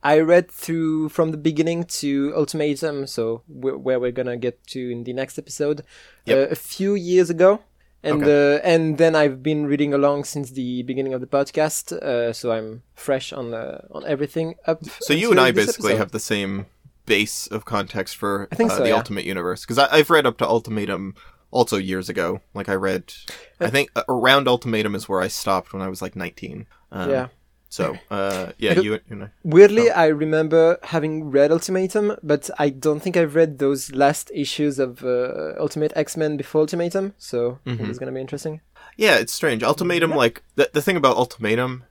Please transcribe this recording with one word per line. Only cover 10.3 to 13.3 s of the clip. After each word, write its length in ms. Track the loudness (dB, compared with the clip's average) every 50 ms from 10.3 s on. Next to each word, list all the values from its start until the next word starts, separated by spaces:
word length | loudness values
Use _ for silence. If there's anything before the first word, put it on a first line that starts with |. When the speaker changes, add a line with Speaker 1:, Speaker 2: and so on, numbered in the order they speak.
| -6 -8 -8 -8 -8
Speaker 1:
the 300 | -8 -6 -6 -4 -6 -6
beginning 300 | -6 -4 -4 -4 -4 -4
of 60 | -6
the 60 | -6
podcast, 680 | -2 0 0 0 0 0 0 0 0 -2 -6 -8 -8 -10
uh, 400 | -8 -4 -2 -2 0 0 -2 -4
so 200 | -4 -4 -2 -2
I'm 300 | -2 -4 -8 -14 -16 _ _ _
fresh 380 | -12 -4 -2 -2 -2 -2 -8